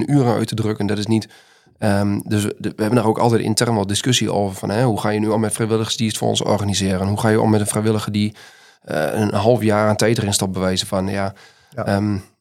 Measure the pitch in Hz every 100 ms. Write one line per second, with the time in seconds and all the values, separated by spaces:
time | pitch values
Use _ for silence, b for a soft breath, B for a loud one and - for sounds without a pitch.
0 | 110 143 123 107 110 107 107 107 101 101
1 | 104 110 - b b b b - 107 101
2 | 101 101 - 107 104 - 104 - 107 120
3 | 110 107 117 113 107 107 120 110 98 104
4 | 131 123 107 92 101 95 104 104 127 98
5 | 107 107 107 107 107 - 110 110 110 -
6 | 110 - 113 107 - 104 101 95 98 92
7 | 95 101 113 110 113 107 104 107 110 107
8 | 107 104 104 - B B B B - 76
9 | 76 110 104 101 110 120 107 104 107 107
10 | 113 113 101 101 95 95 92 92 - 98
11 | 95 101 98 98 B B B 117 104 101
12 | 104 98 - _